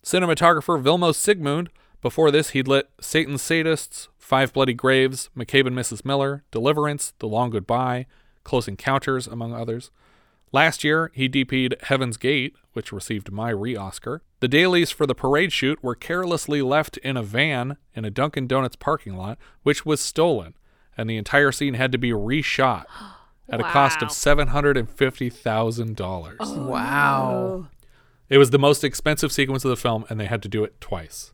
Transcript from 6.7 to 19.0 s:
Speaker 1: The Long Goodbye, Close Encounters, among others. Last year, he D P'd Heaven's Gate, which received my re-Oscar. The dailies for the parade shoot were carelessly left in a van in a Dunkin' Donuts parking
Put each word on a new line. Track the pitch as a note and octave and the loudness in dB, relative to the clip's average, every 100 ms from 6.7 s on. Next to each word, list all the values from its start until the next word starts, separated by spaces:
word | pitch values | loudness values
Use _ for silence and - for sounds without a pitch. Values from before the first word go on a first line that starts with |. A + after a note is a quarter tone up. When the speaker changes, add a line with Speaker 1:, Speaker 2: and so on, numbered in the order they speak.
| D3+ D3+ D3 - _ | 2 0 -2 -8 _
Speaker 1:
The | A2 | -4
Long | G#2+ B2 | 0 0
Goodbye, | A2 F#2+ A#2+ B2+ B2 B2+ _ _ _ | -2 -2 -2 0 -4 -8 _ _ _
Close | - B2+ A2 | -4 -2 -2
Encounters, | G2 - C3+ - C3 - | -6 -2 -2 0 -4 -6
among | A#2 A#2 | -10 -8
others. | A#2 A#2 A#2 - _ _ _ _ _ _ | -8 -8 -8 -10 _ _ _ _ _ _
Last | C3+ D#3+ - | 4 4 2
year, | D3 D#3+ E3 | 0 0 -2
he | - C3 | -2 0
D | C3+ B2+ | 0 0
P'd | C3 B2+ - | 0 -2 -4
Heaven's | - C3+ B2+ A2 | -2 0 0 -2
Gate, | B2+ C#3+ B2+ _ _ | -2 0 -4 _ _
which | - - | -14 -10
received | G2+ - A2 F#2+ | -12 -6 -8 -8
my | G2 A#2 | -8 -6
re-Oscar. | G#2 A2+ A2 G2 - - D3+ _ _ | -4 -6 -8 -10 -12 -10 -12 _ _
The | B2+ | 2
dailies | C#3+ F#3 F3 E3 | 4 4 4 2
for | - D3 | 0 -2
the | B2 | 0
parade | C3 C#3+ F3+ | 2 2 2
shoot | - C3+ D3+ | 0 -2 -2
were | B2+ A#2+ | -6 -8
carelessly | - F3 F3+ E3 - D3 | -6 -4 -2 -4 -2 -2
left | B2+ D3 D#3 - | 2 0 -2 -8
in | C3+ B2+ | -6 -6
a | |
van | G#2 A2+ D#3 C3 B2+ C#3+ _ | -4 -2 0 -2 -4 -10 _
in | - | -10
a | A2 | -8
Dunkin' | G#2+ D3 C#3+ B2+ | -2 -2 -2 -2
Donuts | C3 B2+ - | 0 -2 -4
parking | - D#3+ | -4 -4